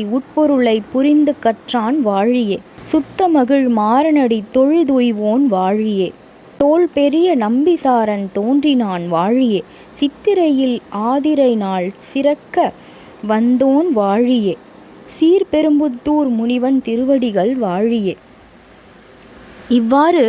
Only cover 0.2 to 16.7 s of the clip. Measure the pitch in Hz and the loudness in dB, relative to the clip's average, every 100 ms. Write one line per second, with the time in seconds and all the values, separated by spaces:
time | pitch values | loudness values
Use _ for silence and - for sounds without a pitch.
0.2 | - 302 302 277 240 220 214 254 285 302 | -4 0 2 2 2 0 -2 0 2 2
1.2 | 294 - 226 220 - 240 220 302 214 196 | 2 0 -2 -4 -4 -4 -2 -2 0 0
2.2 | 214 247 214 180 - - - 311 285 - | 0 0 -2 -4 -10 -20 -4 -4 -2 -2
3.2 | 370 302 247 277 254 226 208 254 320 294 | 0 2 2 2 2 0 0 2 2 2
4.2 | 247 226 202 254 269 330 285 262 240 208 | 2 -2 -2 0 2 2 2 2 0 0
5.2 | 214 240 277 185 185 208 220 196 180 - | 0 0 0 0 0 0 -2 -2 -4 -8
6.2 | - - - - 285 320 349 285 285 311 | -20 -20 -12 -2 2 2 2 0 0 2
7.2 | 359 285 214 247 311 330 269 240 214 202 | 2 0 0 0 0 0 0 0 0 -4
8.2 | 196 202 214 285 294 262 208 180 175 165 | -6 -4 -2 0 2 0 -2 -4 -4 -2
9.2 | 185 247 254 196 - - - - 285 - | 0 0 0 -2 -6 -18 -20 -6 -6 -2
10.2 | 415 392 330 269 262 240 - 202 226 277 | -2 0 2 0 0 -4 -8 -6 -4 -2
11.2 | 294 285 262 226 196 185 180 - - 269 | 0 0 0 0 -2 -4 -6 -10 -8 -2
12.2 | 277 294 - - 285 - - - - - | -2 -2 -4 -2 -2 -4 -18 -20 -20 -10
13.2 | 214 214 240 254 269 269 359 226 196 208 | -4 0 0 2 2 2 0 0 0 0
14.2 | 247 247 202 - - - - - - - | 0 0 -2 -4 -12 -20 -20 -20 -16 -2
15.2 | 320 381 381 302 311 294 302 240 294 302 | 2 2 0 0 2 2 0 -4 -2 -2
16.2 | 277 226 233 247 254 | 0 -2 -2 -2 0